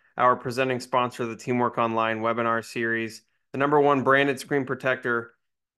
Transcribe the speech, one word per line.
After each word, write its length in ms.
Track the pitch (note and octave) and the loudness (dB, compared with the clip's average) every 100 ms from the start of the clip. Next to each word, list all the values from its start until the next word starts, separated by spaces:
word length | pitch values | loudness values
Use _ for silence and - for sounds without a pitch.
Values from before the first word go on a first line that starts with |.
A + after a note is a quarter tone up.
| _ - | _ 2
our 180 | B2 B2 | 2 2
presenting 440 | C3 A#2+ C3 B2 | -2 -2 -2 -4
sponsor 440 | - B2+ B2 - | -2 0 0 -4
of 60 | A#2 | -8
the 60 | G#2+ | -6
Teamwork 420 | C3+ B2 A#2+ B2 | -4 0 0 0
Online 440 | A#2 A2+ A2+ A2 | 0 0 0 0
webinar 440 | A2+ A#2 A#2 A2+ A2 | -2 0 0 -2 -4
series, 560 | B2 A#2 A2+ A2+ - _ _ _ | -4 -2 -2 -4 -10 _ _ _
the 80 | B2+ | -2
number 200 | C#3+ D3+ | 2 4
one 220 | C#3+ C#3 | 4 4
branded 360 | B2 C3+ C#3 B2+ | 4 4 4 -2
screen 260 | - C#3+ C3 | -2 -2 -2
protector 680 | C3 C3+ B2+ B2 A#2 A#2 _ _ _ _ | -4 -2 -2 -2 -2 -4 _ _ _ _